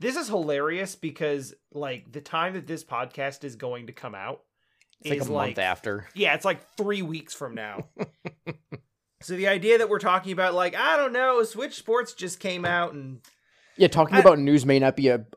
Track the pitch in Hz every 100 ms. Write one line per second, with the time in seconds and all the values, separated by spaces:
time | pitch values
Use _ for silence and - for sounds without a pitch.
0 | 214 277 254 202 151 143 151 170 190 -
1 | 160 131 156 143 131 - _ 147 143 127
2 | - 147 143 160 175 185 147 160 - 120
3 | 127 - 139 135 143 117 127 120 117 113
4 | 127 101 104 - _ _ _ _ _ _
5 | 151 143 127 143 104 101 92 90 113 101
6 | 101 185 190 151 196 165 - - 202 202
7 | 170 160 - - 131 113 107 101 - -
8 | 202 _ 175 - - 160 - - _ _
9 | _ _ - 180 196 196 202 226 220 202
10 | 190 185 190 185 185 175 180 175 269 320
11 | 269 247 262 247 220 208 285 - - 226
12 | 233 - 180 170 196 180 175 175 170 147
13 | 135 131 _ _ _ _ _ - 180 156
14 | 156 247 202 151 139 147 131 135 135 131
15 | 135 120 113